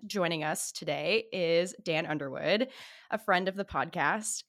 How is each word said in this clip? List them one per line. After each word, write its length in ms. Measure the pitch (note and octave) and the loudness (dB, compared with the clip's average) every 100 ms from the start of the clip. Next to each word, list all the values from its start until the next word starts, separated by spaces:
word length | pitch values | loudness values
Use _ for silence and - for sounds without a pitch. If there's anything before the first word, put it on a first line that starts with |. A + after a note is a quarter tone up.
| G#3+ | -6
joining 380 | G3+ E3+ E3 | 0 0 2
us 260 | D3+ E3 - | 0 -2 -4
today 540 | - D#3+ C#3+ D#3 G#3+ A3 | -6 -4 -2 2 2 0
is 420 | F#3 E3+ E3+ F3+ - | -2 2 4 2 -2
Dan 240 | - D#3+ E3 | -2 0 0
Underwood, 640 | D#3 C#3 C3 - G3+ B3+ - - - - | -2 -4 -4 2 2 0 -6 -18 -20 -8
a 80 | G#3 | -4
friend 300 | - F3+ F#3 | 2 2 2
of 80 | F#3+ | -2
the 80 | |
podcast, 800 | G3 D3+ C3 F3+ D3 G#3+ A3 - | -4 -2 -2 2 2 2 -2 -6